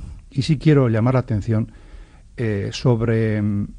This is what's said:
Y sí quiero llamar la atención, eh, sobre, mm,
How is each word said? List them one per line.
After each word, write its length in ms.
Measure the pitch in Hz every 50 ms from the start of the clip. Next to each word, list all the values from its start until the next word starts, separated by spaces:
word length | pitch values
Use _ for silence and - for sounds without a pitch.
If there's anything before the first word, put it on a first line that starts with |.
| - - - - - -
Y 120 | - 139 127
sí 140 | - 160 123
quiero 300 | - 156 151 139 131 120
llamar 280 | 113 110 110 123 131
la 40 | 131
atención, 540 | 120 - 113 104 98 113 113 107 117 113 - - - - - - - - - - - - - -
eh, 320 | 123 110 107 98 98 107
sobre, 680 | 113 - - 139 123 113 113 113 113 113 113 110 107 107
mm, 260 | 104 104 104 101 101 - -